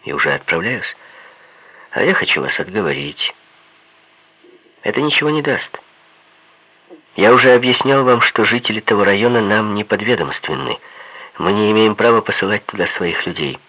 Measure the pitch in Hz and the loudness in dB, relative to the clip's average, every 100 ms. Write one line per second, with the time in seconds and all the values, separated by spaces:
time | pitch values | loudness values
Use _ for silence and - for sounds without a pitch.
0 | - 69 76 71 - 82 101 123 - - | -8 -4 -2 -4 -4 -4 -4 -6 -8 -14
1 | - - - - - - - - - - | -20 -20 -20 -20 -20 -20 -20 -20 -12 -2
2 | 139 180 - - 67 - 80 98 85 67 | 0 0 0 -2 -2 -6 -4 -2 -2 -4
3 | 71 76 - - _ _ _ _ _ _ | -8 -6 -8 -8 _ _ _ _ _ _
4 | _ _ _ _ - - _ _ - - | _ _ _ _ -20 -20 _ _ -4 -2
5 | 147 147 151 151 143 123 - - _ _ | 0 0 0 -2 -2 -4 -6 -16 _ _
6 | _ _ _ _ _ _ _ _ _ - | _ _ _ _ _ _ _ _ _ -20
7 | _ - 101 127 131 123 127 117 131 139 | _ 2 4 6 6 6 4 0 2 2
8 | 127 120 - - 107 117 123 107 - 104 | 4 2 2 0 0 0 -2 -4 0 2
9 | 98 101 120 120 104 107 107 104 104 104 | 2 2 2 2 2 0 0 -4 -2 -2
10 | 107 120 71 - - - 135 - - - | 0 0 -2 -6 -6 -6 -6 -8 -12 -20
11 | - - - - 85 101 107 107 110 107 | -20 -20 -20 -4 0 2 2 4 4 4
12 | 117 113 - 95 98 104 - 101 87 - | 4 2 0 -4 -2 -2 -6 -4 -4 -2
13 | 87 82 - 85 73 64 | -4 -4 -6 -6 -6 -6